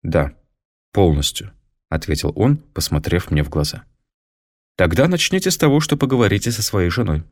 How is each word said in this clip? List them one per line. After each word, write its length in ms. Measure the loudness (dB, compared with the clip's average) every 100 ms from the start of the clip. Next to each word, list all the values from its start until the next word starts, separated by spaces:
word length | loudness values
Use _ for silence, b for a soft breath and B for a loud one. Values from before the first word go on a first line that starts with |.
«Да, 320 | 0 0 -2 -8 _ _ _ _ _
полностью», 600 | 2 4 4 -2 -6 -14 -20 _ _ _
ответил 440 | -6 -4 -4 -4 0
он, 200 | 0 0
посмотрев 760 | _ -8 -4 -4 0 -2 0
мне 120 | -2
в 60 | 0
глаза. 360 | -2 -4 -6 -18 _ _ _ _ _ _ _ _ 0
«Тогда 320 | 2 4 2
начните 420 | 2 0 0 -2
с 60 | 2
того, 240 | 2 2
что 160 | 0 -2
поговорите 560 | 0 2 2 2 -2
со 100 | -4
своей 280 | -2 0 0
женой». 340 | 0 0 -2 -4